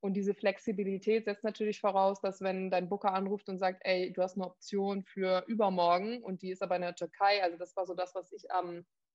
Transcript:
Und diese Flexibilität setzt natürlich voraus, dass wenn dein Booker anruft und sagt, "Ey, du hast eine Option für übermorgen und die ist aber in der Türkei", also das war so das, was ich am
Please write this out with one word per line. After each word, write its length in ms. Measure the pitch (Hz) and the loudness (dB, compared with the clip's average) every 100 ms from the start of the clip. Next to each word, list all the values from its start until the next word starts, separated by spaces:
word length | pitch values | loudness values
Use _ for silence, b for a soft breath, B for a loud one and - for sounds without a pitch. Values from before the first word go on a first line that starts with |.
Und 140 | 196 | -2
diese 200 | 196 196 | 0 0
Flexibilität 920 | 196 202 196 - 196 196 190 208 220 214 | 2 0 0 -2 -2 -2 -2 2 2 0
setzt 180 | 202 | -4
natürlich 360 | 220 208 214 202 | -4 -2 -2 0
voraus, 400 | 208 190 196 196 | 2 4 4 2
dass 180 | 196 190 | -2 -2
wenn 280 | 190 185 190 | -2 -2 0
dein 180 | 180 175 | 0 0
Booker 260 | 202 202 | 0 0
anruft 340 | 190 196 202 - | 0 0 -4 -6
und 80 | 185 | -2
sagt, 240 | 185 185 | -2 0
"Ey, 280 | 190 185 185 | 0 0 0
du 100 | 180 | 0
hast 140 | 185 196 | -2 -2
eine 100 | 180 | -6
Option 580 | - - 202 196 196 | -8 -6 -2 -2 -2
für 400 | 190 196 185 185 - | -6 -2 2 2 0
übermorgen 760 | 220 196 180 175 180 208 240 | 2 2 4 4 4 2 -6
und 200 | 208 185 | -8 -8
die 80 | 185 | -8
ist 120 | 185 | -6
aber 140 | 185 180 | -2 -2
in 60 | |
der 120 | 175 170 | -2 -4
Türkei", 460 | 170 - 202 202 | -8 2 4 4
also 160 | 180 170 | 0 -2
das 180 | 175 196 | -6 -6
war 100 | 185 | -4
so 80 | |
das, 200 | 180 180 | -4 -6
was 180 | 185 170 | -8 -12
ich 180 | 175 - | -14 -4
am 340 | 185 175 175 175 _ _ | -4 -2 -8 -14 _ _